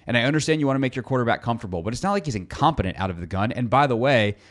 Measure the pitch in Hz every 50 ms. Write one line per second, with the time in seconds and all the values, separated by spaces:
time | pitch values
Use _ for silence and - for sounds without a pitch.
0 | _ - 120 117 117 139 156 151 143 160 156 156 143 135 135 135 135 127 - 131
1 | 110 - 131 127 120 117 107 - - 120 117 117 - 90 92 85 82 110 120 -
2 | 175 196 202 202 - 147 113 98 90 - - - 139 165 139 - 92 92 - -
3 | 95 95 87 85 87 82 98 95 104 123 - - 123 107 127 135 147 135 120 113
4 | 123 143 135 113 104 104 101 - - -